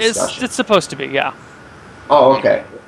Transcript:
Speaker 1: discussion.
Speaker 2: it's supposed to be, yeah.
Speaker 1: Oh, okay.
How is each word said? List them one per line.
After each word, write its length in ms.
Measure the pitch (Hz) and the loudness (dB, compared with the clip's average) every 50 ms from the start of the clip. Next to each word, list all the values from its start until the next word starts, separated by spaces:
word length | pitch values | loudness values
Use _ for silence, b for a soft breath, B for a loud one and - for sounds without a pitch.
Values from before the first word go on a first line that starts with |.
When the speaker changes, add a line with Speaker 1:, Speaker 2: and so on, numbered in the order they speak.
| 220 226 220 | -4 -2 -2
Speaker 1:
discussion. 300 | - 95 92 - - 254 | -2 -4 -6 -6 -6 -8
Speaker 2:
it's 120 | 240 - | -6 -4
supposed 340 | - 247 - 214 185 165 - | -4 -2 0 0 0 0 -2
to 40 | 147 | -8
be, 120 | 139 139 135 | -10 -8 -6
yeah. 260 | 135 135 135 135 - - - - - - - - - - - - - - - - | -4 -2 -4 -4 -6 -10 -18 -20 -20 -20 -20 -20 -20 -20 -20 -20 -20 -12 -2 2
Speaker 1:
Oh, 260 | 143 147 131 131 135 131 | 4 6 6 6 4 4
okay. 260 | - 107 101 - - - - - - | 2 0 0 0 -2 -8 -18 -20 -20